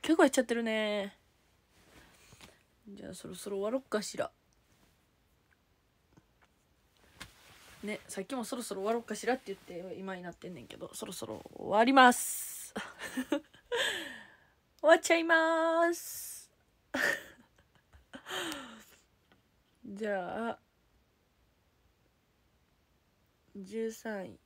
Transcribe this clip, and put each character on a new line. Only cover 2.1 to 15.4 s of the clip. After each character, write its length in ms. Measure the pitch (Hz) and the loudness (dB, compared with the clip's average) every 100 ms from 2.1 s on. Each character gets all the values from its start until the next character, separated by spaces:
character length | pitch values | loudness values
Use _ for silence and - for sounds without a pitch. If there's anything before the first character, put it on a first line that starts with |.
| - - - - - _ _ 214 | -20 -20 -20 -20 -20 _ _ -20
じ 160 | 196 | -16
ゃ 60 | 190 | -14
あ 60 | 185 | -12
そ 120 | - | -12
ろ 60 | |
そ 160 | 185 208 | -12 -8
ろ 80 | 196 | -4
終 60 | |
わ 80 | 208 | -2
ろ 80 | 262 | -4
っ 20 | - | -2
か 140 | 214 | -4
し 120 | - - | -2 -4
ら。 140 | - _ _ _ _ _ _ _ _ _ _ _ _ _ _ _ _ _ _ - _ _ _ _ _ _ _ _ - - - - - - - - | -4 _ _ _ _ _ _ _ _ _ _ _ _ _ _ _ _ _ _ -20 _ _ _ _ _ _ _ _ -20 -20 -20 -20 -20 -20 -20 -12
ね、 200 | 202 214 - | -8 -8 -8
さ 140 | - | -10
っ 40 | 190 | -6
き 100 | 262 | -6
も 100 | 220 | -4
そ 100 | 247 | -6
ろ 60 | |
そ 140 | 233 190 | -6 -4
ろ 60 | |
終 60 | 202 | -2
わ 60 | |
ろ 60 | 233 | -2
っ 40 | |
か 120 | 226 214 | -2 -4
し 100 | - | -2
ら 80 | |
っ 40 | 262 | -2
て 80 | - | -4
言 80 | 196 | -12
っ 20 | |
て 380 | - 175 185 180 | -10 -12 -10 -10
今 160 | 190 185 | -8 -8
に 60 | |
な 80 | 180 | -10
っ 40 | 160 | -12
て 120 | 185 | -12
ん 60 | |
ね 80 | 170 | -12
ん 60 | 113 | -14
け 100 | - | -14
ど、 160 | - | -14
そ 140 | - - | -10 -10
ろ 40 | |
そ 140 | 185 110 | -10 -10
ろ 160 | 110 - - | -10 -12 -10
終 160 | - | 0
わ 120 | 202 | 4
り 80 | 233 | 8
ま 220 | 269 247 | 10 10
す。 580 | 247 - - - - - | 8 -2 -6 -8 -12 -12
<laughs> 40 | - - - - - 254 294 - - _ 480 - 370 302 240 - - _ _ _ _ | -12 -12 -12 -10 -8 -4 -4 -4 -20 _ -2 -2 -2 -8 -14 -18 -20 _ _ _ _
終 100 | 302 | 6
わ 40 | 330 | 6
っ 40 | |
ち 100 | - | 6
ゃ 60 | 330 | 2
い 60 | |
ま 680 | 330 330 | 6 4